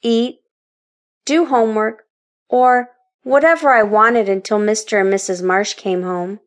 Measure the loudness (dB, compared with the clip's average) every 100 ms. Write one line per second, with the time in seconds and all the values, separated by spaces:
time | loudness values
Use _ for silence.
0 | 0 0 -2 -8 _ _ _ _ _ _
1 | _ _ -4 -2 0 0 0 -2 -4 -6
2 | _ _ _ _ _ 0 2 2 -2 _
3 | _ _ 0 2 4 2 2 2 2 4
4 | 2 2 0 -2 -2 -2 0 -2 -2 -2
5 | 0 -2 -4 -6 -2 -2 -2 -6 -6 -4
6 | -4 -6 -8 -10